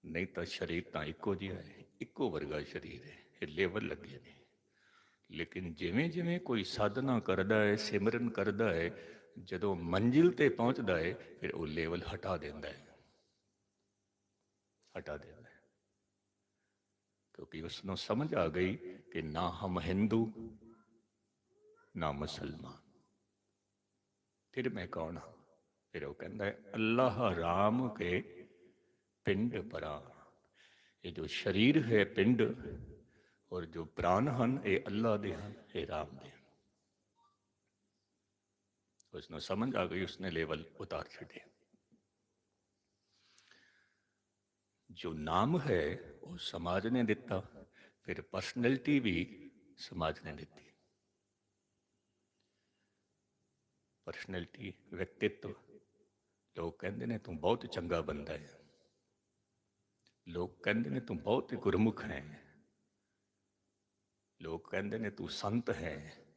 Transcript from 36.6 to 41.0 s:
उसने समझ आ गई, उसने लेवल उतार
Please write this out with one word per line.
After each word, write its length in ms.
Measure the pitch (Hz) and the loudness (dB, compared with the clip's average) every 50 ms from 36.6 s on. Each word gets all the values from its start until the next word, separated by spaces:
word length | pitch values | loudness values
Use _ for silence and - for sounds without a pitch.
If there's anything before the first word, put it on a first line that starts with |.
| _ _ _ _ _ _ _ _ _ _ _ _ _ _ _ _ _ _ _ _ _ _ _ _ _ _ _ _ _ _ _ _ _ _ _ _ _ _ _ _ _ _ _ _ _ _ _ _ _ _ - | _ _ _ _ _ _ _ _ _ _ _ _ _ _ _ _ _ _ _ _ _ _ _ _ _ _ _ _ _ _ _ _ _ _ _ _ _ _ _ _ _ _ _ _ _ _ _ _ _ _ -12
उसने 260 | 82 - - 80 76 | -12 -12 -10 -10 -10
समझ 360 | - - 95 98 113 135 127 | -4 -2 0 0 0 0 2
आ 80 | 101 92 | 0 0
गई, 200 | 87 80 92 92 | 0 0 -2 -2
उसने 260 | 85 - - 92 95 | -4 -6 -6 -6 -4
लेवल 360 | 82 82 82 76 78 78 82 - - - | -2 -2 -2 -2 -2 -6 -6 -12 -12 -12
उतार 220 | 98 90 85 80 | -8 -6 -4 -6